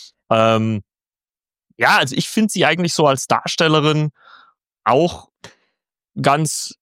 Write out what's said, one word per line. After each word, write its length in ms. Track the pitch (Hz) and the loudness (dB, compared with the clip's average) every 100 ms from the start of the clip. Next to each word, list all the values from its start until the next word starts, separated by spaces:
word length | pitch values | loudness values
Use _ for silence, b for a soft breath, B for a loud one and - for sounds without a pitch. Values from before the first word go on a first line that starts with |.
| B B _ | B B _
Ähm, 540 | 113 113 110 110 107 - _ _ _ _ _ _ _ _ _ | 2 2 2 0 -4 -8 _ _ _ _ _ _ _ _ _
ja, 220 | 123 202 | 2 2
also 180 | 143 117 | 0 -4
ich 140 | - | -4
find 220 | - 214 | -2 -2
sie 160 | 196 147 | 0 0
eigentlich 260 | 165 175 | 0 -2
so 140 | - 151 | 0 2
als 180 | 135 - | 2 0
Darstellerin 840 | 117 - - 160 156 151 156 151 b b b b b _ _ | -2 -2 -2 2 2 2 0 -2 b b b b b _ _
auch 460 | - 123 170 - - _ B B B B _ _ _ - | 0 2 0 -4 -18 _ B B B B _ _ _ -4
ganz 540 | 139 143 156 - - - | 0 0 -2 -6 -10 -16